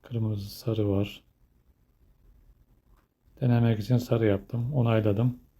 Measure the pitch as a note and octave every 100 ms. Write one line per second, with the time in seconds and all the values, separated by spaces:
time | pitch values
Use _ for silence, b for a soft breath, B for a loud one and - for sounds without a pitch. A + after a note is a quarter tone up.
0 | - A#2 A2 G#2 G2+ - - A2 G#2 G2
1 | G2+ - _ _ _ _ _ _ _ _
2 | _ _ _ _ _ _ _ _ _ _
3 | _ _ _ - B2+ A#2+ A#2 G#2+ G2+ B2
4 | - A#2 A2 G2 - A#2+ A#2+ C#3+ A#2 A2
5 | G#2+ G#2 B2 - -